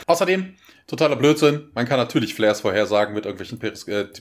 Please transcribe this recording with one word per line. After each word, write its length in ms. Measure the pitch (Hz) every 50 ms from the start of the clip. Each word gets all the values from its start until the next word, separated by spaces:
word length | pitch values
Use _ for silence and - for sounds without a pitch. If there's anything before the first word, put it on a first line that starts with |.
| -
außerdem 480 | - 170 - 196 180 190 190 185 185 - _ _ - - _ _
totaler 280 | - - 120 160 147 143
Blödsinn. 540 | 127 135 147 151 151 156 147 147 147 151 - -
Man 100 | 117 123
kann 100 | 120 139 127
natürlich 340 | 117 123 - 151 110 104 -
Flares 280 | - 110 107 104 -
vorhersagen 520 | - 104 92 104 107 92 104 104 107 104 104
mit 120 | 104 -
irgendwelchen 340 | 98 95 98 92 - 117 -
Peris-, 280 | 110 107 - - -
äh, 180 | 82 101 104 101 - - -